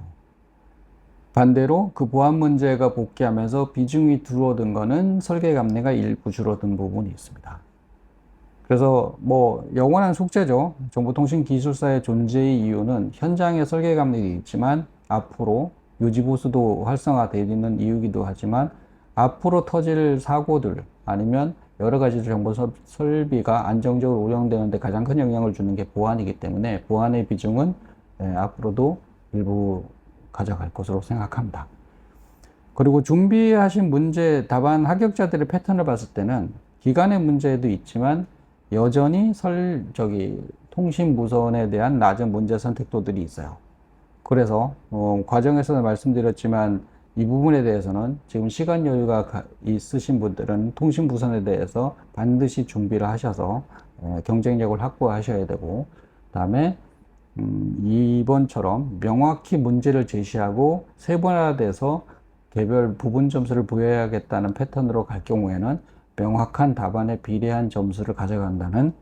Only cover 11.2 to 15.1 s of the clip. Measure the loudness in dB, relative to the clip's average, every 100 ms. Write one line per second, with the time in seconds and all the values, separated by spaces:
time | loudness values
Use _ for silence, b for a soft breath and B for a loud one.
11.2 | 0 0 0 0 0 -2 0 0 0 0
12.2 | 0 2 2 2 0 0 0 -2 -4 -4
13.2 | -2 0 0 0 0 0 2 2 2 0
14.2 | -2 -4 -6 -2 0 0 -4 _ -4